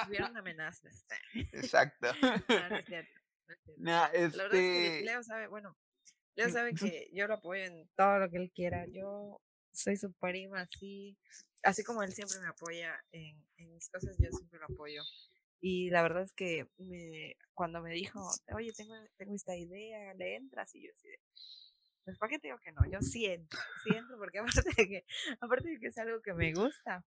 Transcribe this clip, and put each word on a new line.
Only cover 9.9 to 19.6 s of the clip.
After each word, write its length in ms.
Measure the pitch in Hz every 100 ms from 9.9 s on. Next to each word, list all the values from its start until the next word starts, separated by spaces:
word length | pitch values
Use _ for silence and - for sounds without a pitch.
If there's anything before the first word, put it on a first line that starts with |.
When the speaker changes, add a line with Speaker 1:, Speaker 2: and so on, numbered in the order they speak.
| 202
Speaker 1:
su 160 | 202
prima, 480 | - 180 185 190 190
así, 560 | 180 - 196 196 202 196 _ - - -
así 200 | 196 190
como 200 | 208 233
él 100 | 196
siempre 260 | 196 202 196
me 80 | 175
apoya 500 | 156 170 170 165 151 -
en, 360 | 165 156 151 _ _
en 160 | 170
mis 160 | 165 -
cosas, 280 | 185 185 185
yo 120 | 170
siempre 280 | 175 170 170
lo 80 | 151
apoyo. 360 | 151 147 147 151 - - _ _ _
Y 280 | 185 180 180
la 120 | 175
verdad 200 | 165 170
es 100 | 190
que 360 | - 185 160 131 -
me, 580 | 185 180 165 160 160 - _
cuando 280 | - 175 170
me 100 | 165
dijo, 480 | 170 190 202 185 - - 208
"Oye, 180 | 226
tengo, 220 | 214 214 220 220 _
tengo 180 | 196 202
esta 200 | -
idea, 560 | 180